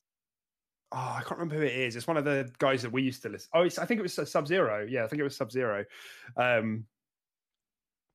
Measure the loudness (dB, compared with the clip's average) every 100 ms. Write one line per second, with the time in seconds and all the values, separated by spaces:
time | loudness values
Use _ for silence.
0 | _ _ _ _ _ _ _ _ -10 -6
1 | -4 -4 -4 -4 -2 0 0 2 -2 -2
2 | -2 0 2 2 0 2 2 4 0 0
3 | 0 -2 -8 -10 0 4 4 2 0 0
4 | -2 -4 -2 0 2 2 2 0 -2 -2
5 | -2 -2 -2 -2 -4 -2 0 0 -4 -10
6 | -20 -20 -8 0 4 4 2 -2 -8 _
7 | _ _ _ _ _ _ _ _ _ _
8 | _